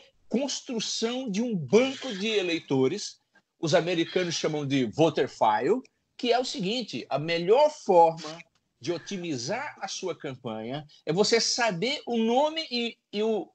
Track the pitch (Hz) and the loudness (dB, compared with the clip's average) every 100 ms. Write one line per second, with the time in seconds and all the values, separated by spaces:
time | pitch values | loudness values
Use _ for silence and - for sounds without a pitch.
0 | - _ - 220 277 - - 233 - - | -14 _ -6 -4 -2 -6 -6 -6 -4 -4
1 | 226 254 262 190 247 202 127 208 269 269 | -4 -4 -4 -4 -2 -4 4 4 4 -2
2 | 269 190 220 208 180 165 - 135 131 202 | -6 -4 0 0 0 -2 0 2 2 0
3 | - - _ _ _ _ 165 170 165 175 | -8 -16 _ _ _ _ 2 2 2 -2
4 | 165 185 175 - 160 151 143 135 120 117 | 0 0 -2 -2 -2 -2 0 0 0 2
5 | 160 170 131 - 113 107 131 254 - _ | 2 2 -2 2 2 2 2 0 -4 _
6 | _ - 208 233 262 294 185 247 208 123 | _ -4 0 0 0 -4 -4 -4 -6 -8
7 | - 139 160 170 175 247 294 - - 175 | -4 -4 -2 0 4 6 4 2 4 8
8 | 165 165 156 165 - _ _ _ 131 170 | 8 4 -8 -12 -18 _ _ _ -6 -6
9 | - 202 175 131 127 233 294 - 190 - | -6 -8 -4 -4 -4 -6 -8 -10 -10 -6
10 | 185 156 147 127 120 110 113 147 147 _ | -8 -6 -10 -8 -8 -8 -6 -8 -10 _
11 | - 170 208 226 220 - 233 175 226 294 | -2 2 2 2 0 0 -2 -2 -4 -4
12 | - 233 226 247 302 320 311 240 233 - | -2 0 2 2 2 -2 -6 -4 -4 -8
13 | _ 202 220 214 - | _ -2 0 -2 -4